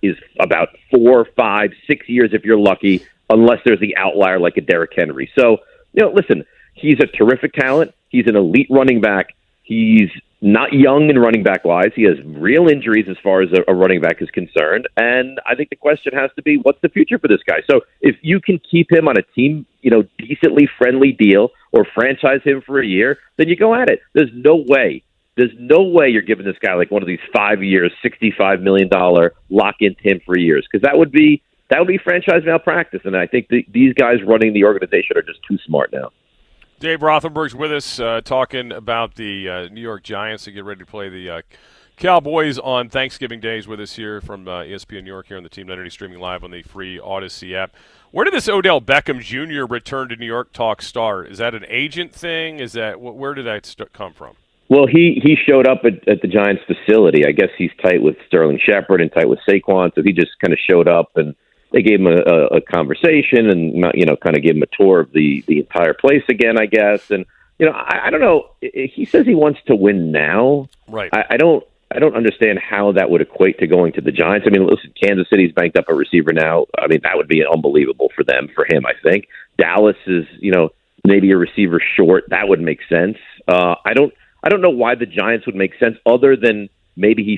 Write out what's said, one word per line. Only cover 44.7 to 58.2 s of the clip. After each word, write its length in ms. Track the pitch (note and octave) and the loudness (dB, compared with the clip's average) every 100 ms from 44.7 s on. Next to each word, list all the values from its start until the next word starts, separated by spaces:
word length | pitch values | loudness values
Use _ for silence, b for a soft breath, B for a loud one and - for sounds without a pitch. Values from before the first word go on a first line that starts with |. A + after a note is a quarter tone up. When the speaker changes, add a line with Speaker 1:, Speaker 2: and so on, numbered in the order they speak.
Speaker 2:
S 120 | F#2+ - | -18 -18
P 120 | G2+ | -20
N 60 | |
New 60 | F#2+ | -18
York 160 | F#2+ - | -20 -18
here 80 | F#2+ | -20
on 60 | |
the 60 | F2 | -20
Team 180 | - F#2 | -20 -18
ninety 220 | F#2 F2+ | -16 -16
streaming 300 | - F#2+ F2+ | -18 -20 -14
live 260 | F2+ F2+ F2+ | -12 -12 -14
on 60 | |
the 100 | F2 | -20
free 340 | - G2 F#2 F2+ | -20 -18 -16 -16
Odyssey 560 | - F#2+ F#2 - F#2 F#2 | -12 -12 -12 -18 -12 -10
app. 200 | F#2+ b b b b | -10 b b b b
Where 120 | F3+ | -4
did 100 | E4+ | -2
this 140 | E4+ - | -2 -4
Odell 320 | G3+ F#3 D3 | -2 0 -2
Beckham 400 | A2+ C#3 - B2+ | 0 -2 -2 -10
Junior 440 | A2+ B2+ D#3+ C#3+ B2 | -10 -14 -10 -10 -8
return 420 | A#2+ - C3+ B2+ | -10 -10 -12 -12
to 60 | A2+ | -14
New 100 | A#2 | -10
York 280 | A#2+ B2 | -10 -10
talk 280 | - A2+ G#2 | -6 -6 -6
start? 480 | - A#2+ A2+ G2 D#2 | -10 -6 -6 -6 -10
Is 100 | G2 | -8
that 140 | A#2 | -8
an 120 | A2+ - | -8 -8
agent 460 | A#2+ D3 D#3 E3+ | -8 -6 -10 -14
thing? 460 | - E3+ E3 D#3+ D#3 | -14 -10 -10 -10 -12
Is 100 | A#2+ | -12
that 220 | A#2 A2 G2 | -10 -10 -10
wh-, 200 | A#2+ A#2 | -18 -14
where 160 | C#3 | -12
did 120 | C#3 A#2 | -10 -10
that 200 | G#2+ - | -10 -12
st-, 260 | - G2+ | -18 -20
come 220 | - F#2+ | -16 -18
from? 220 | _ B1+ G1+ _ _ - | _ -20 _ _ _ 0
Speaker 1:
Well, 200 | C#3 C3+ | 2 4
he, 340 | D#3+ E3+ - | 4 2 2
he 120 | D3 D3+ | 2 2
showed 320 | - C3+ B2+ | 2 2 2
up 180 | C3 A2+ | 2 -2
at, 220 | F2+ - | -2 -2
at 140 | G2+ | -2
the 60 | F#2+ | 0
Giants 360 | G2+ G2+ F#2+ - | 0 0 -4 -6
facility. 580 | F2 - A2 F2+ D2+ D2 | -8 0 4 4 4 2
I 60 | |
guess 180 | D2+ F#2+ - | 0 -2 -2
he's 120 | F2 - | -8 -2
tight 180 | F#2 F2+ | 0 2
with 140 | D2 - | 0 -2